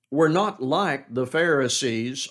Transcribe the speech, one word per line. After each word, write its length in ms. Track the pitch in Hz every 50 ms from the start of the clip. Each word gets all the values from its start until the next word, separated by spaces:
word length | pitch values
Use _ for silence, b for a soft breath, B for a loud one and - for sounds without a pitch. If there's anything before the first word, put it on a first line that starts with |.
| _ -
were 180 | 135 151 165 156
not 340 | 156 185 208 208 - -
like 500 | 127 131 151 185 202 170 139 139 - -
the 140 | 117 127 127
Pharisees 1040 | 123 - 160 175 170 151 139 131 120 - - 135 120 113 113 117 127 135 - - -